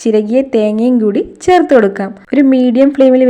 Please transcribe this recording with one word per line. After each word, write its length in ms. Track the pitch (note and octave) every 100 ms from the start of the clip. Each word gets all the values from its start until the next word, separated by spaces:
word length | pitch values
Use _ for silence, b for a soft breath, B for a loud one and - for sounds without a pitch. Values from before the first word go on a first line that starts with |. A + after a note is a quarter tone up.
ചിരകിയ 400 | A3+ G#3+ G#3+ B3 C4+ A3+
തേങ്ങയും 420 | G#3+ G#3+ A#3+ B3
കൂടി 180 | A#3 A3+ - - -
ചേർത്ത് 260 | F4+ F4 C4
കൊടുക്കാം. 360 | G3+ G3 G3 - -
ഒരു 120 | C4 C4+
മീഡിയം 380 | C4 B3+ A#3 C#4
ഫ്ലെയിമിൽ 300 | C#4 C4 B3+ B3+